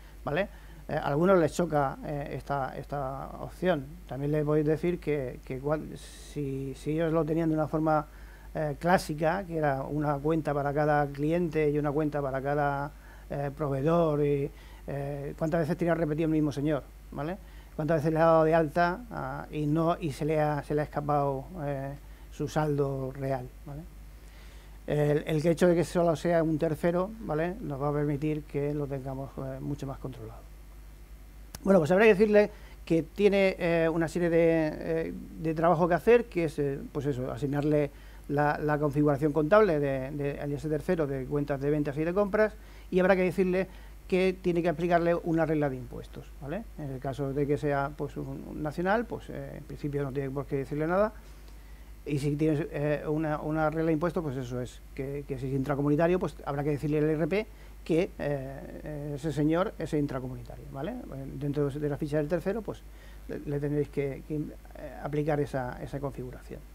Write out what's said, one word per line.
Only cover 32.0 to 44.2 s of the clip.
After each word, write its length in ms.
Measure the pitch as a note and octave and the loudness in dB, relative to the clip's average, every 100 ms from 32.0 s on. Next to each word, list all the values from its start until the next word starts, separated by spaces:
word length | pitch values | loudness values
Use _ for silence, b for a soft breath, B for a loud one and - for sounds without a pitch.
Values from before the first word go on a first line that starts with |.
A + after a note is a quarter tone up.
que 100 | A3 | 8
decirle 360 | F#3+ G#3+ G#3 G#3 B B B | 8 8 8 6 B B B
que 180 | - E3 | 0 0
tiene, 540 | D3 - G3+ G3 F#3+ F#3 | 0 4 4 6 4 2
eh, 300 | E3+ E3+ E3 | 2 4 4
una 140 | E3 D#3+ | 2 0
serie 240 | F3 F3 | 0 4
de, 400 | E3 E3 E3 D#3 | 6 6 6 2
eh, 420 | - E3+ D#3+ - F#3+ - - | -2 -2 -2 -2 -8 -12 -6
de 120 | D#3+ | -4
trabajo 340 | D#3+ E3 E3 F3 | 2 4 4 4
que 60 | |
hacer, 320 | E3+ A3 A#3+ A#3 | 4 6 6 6
que 180 | F3 | -2
es, 140 | E3 D3 | -2 0
eh, 180 | C#3+ C#3 - | -2 -2 -6
pues 140 | D#3 C3+ | -4 -2
eso, 260 | B2 C3 | -2 -4
asignarle 580 | B2+ C#3+ C#3+ D3 D3+ C#3+ B B B - | -4 -2 0 4 4 2 B B B -2
la, 300 | C#3+ D3 - | 2 2 2
la 200 | D3+ D3 | 2 2
configuración 540 | D3+ C#3+ D3 C3+ D3+ | 2 4 4 4 2
contable 480 | D3+ D3+ G#3 G#3+ D3+ | 2 6 8 8 4
de, 300 | C#3+ C3+ C3 | 2 0 -2
de, 280 | D3 C#3+ C#3+ | -2 -4 -2
a 40 | |
ese 240 | C#3+ C#3+ D#3 | -4 -4 -2
tercero 400 | D3+ - F3+ C#3+ | -2 0 0 0
de 160 | C3+ | -2
cuentas 360 | C3 D3 C#3+ C#3 | -2 -2 0 0
de 100 | C#3+ | 2
ventas 260 | D3+ C#3+ C3+ | 2 0 0
y 80 | |
de 100 | D#3+ | 0
compras, 400 | F3+ G3+ G#3 G#3+ - B B B | 2 2 4 2 0 B B B
y 100 | F3+ | 2
habrá 160 | F#3 F#3+ | 6 6
que 60 | |
decirle 440 | F#3 F3 F#3 F3+ F#3 B B B - | 4 2 2 2 -2 B B B -2
que 300 | F3+ | 2